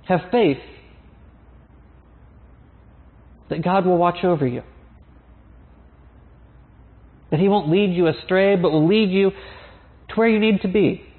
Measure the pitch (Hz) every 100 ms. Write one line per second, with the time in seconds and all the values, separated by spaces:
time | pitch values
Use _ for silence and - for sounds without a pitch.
0 | - 180 180 240 190 135 - - - -
1 | - - - - - - - - - -
2 | - - - - - - - - - -
3 | - - - - - 156 175 190 185 175
4 | 175 170 185 165 131 123 - - - -
5 | - - - - - - - - - -
6 | - - - - - - - - - -
7 | - - - 151 196 202 151 185 202 175
8 | 170 156 - 185 196 196 175 156 156 214
9 | 208 185 196 190 - - - - - -
10 | - - 226 220 220 196 190 208 170 -
11 | -